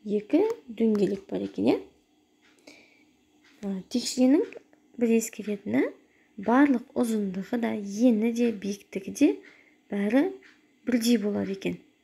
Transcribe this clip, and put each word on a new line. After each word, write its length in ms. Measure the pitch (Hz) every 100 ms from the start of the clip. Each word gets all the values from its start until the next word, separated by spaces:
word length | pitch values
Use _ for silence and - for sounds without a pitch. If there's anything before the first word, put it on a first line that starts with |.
| 214
екі 380 | 208 208 302 440 453 -
дөңгелек 540 | 214 226 208 196 202 -
бар 200 | 185 196
екен, 220 | - 220
иә? 80 | 370 - _ _ _ _ _ _ _ - - _ _ _ _ _ _ _ _
Ә, 80 | 202 190 -
текшенің 540 | 247 240 - 254 302 466 - _ _ _ -
бір 140 | 233 226
ескеретіні, 720 | 226 - 208 208 202 240 466 - _ _ _ -
барлық 560 | 196 247 294 240 -
ұзындығы 640 | - 240 220 202 185 185 247
да, 100 | 226
ені 560 | 220 202 202 247 214 233
де, 180 | 233 240
биіктігі 600 | 202 196 196 _ 190 -
де 160 | 196 294 - - _ _ _ _
бәрі 380 | 202 202 254 359 381 - _ _ _ -
бірдей 320 | 240 226 233
болады 380 | 202 202 190 190
екен. 240 | 185 175 _ _